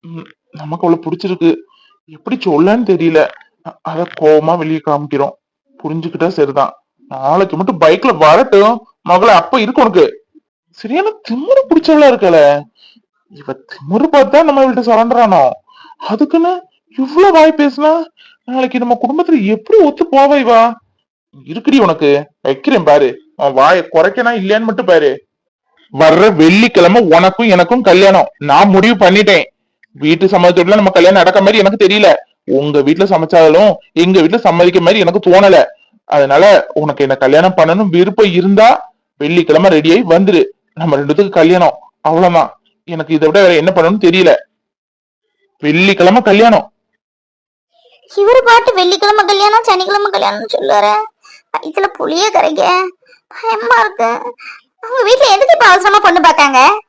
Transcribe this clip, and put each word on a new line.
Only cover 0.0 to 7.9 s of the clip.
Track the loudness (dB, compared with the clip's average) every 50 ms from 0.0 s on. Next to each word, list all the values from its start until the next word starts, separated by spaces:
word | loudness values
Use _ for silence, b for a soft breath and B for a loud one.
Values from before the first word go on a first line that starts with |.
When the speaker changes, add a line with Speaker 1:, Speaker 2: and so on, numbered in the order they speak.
Speaker 1:
ம், | _ -20 -20 -20 -20 _ _ _ _ _
நமக்கு | _ -20 -14 -14 -10 -6 -2
அவளை | -2 -2 -2
பிடிச்சிருக்கு, | -4 -10 -10 -8 -8 -8 -6 -2 -2 -4 -4 -4 -10 _ _ _ _ _ _ _ _
எப்படி | _ -20 -20 _ -12 -10 -8 -6
சொல்லன்னு | -4 -2 0 0 0 0 -2 -2
தெரியல. | -4 -4 -2 -2 0 0 0 -2 -2 -6 _ _ _ _ _ _
அ-, | -20 -20 _
அத | _ -12 -10 -10 -10 -10 -10 -2
கோவமா | 0 2 2 2 2 -2 -4
வெளியே | -4 -4 -6 -6 -6 _
காமிக்கிறோம். | -6 -6 -6 -6 -6 -6 -6 -6 -6 -8 _ _ _ _ _ _ _ _ _
புரிஞ்சுக்கிட்டா | -12 -10 -10 -8 -10 -10 -8 -6 -6
சரிதான். | -4 -2 -4 -4 -4 -2 -4 -4 -4 -6 _ _ _ _ _ _ _
நாளைக்கு | -16 -8 -4 -2 -2 -2 -2 -4 -4
மட்டும் | -6 -6 -6 -4 0
பைக்ல | 2 0